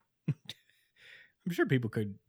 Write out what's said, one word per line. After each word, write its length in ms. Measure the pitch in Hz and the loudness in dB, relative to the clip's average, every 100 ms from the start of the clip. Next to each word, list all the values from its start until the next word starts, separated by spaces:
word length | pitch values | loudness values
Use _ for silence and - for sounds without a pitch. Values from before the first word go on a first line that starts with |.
| _ | _
<laughs> 200 | _ - | _ -6
I'm 1200 | - - - _ _ _ _ - - - _ 180 | -6 -6 -18 _ _ _ _ -20 -20 -20 _ -4
sure 120 | 175 262 | 0 4
people 240 | 127 110 | 4 2
could, 260 | 117 101 98 | -2 -4 -6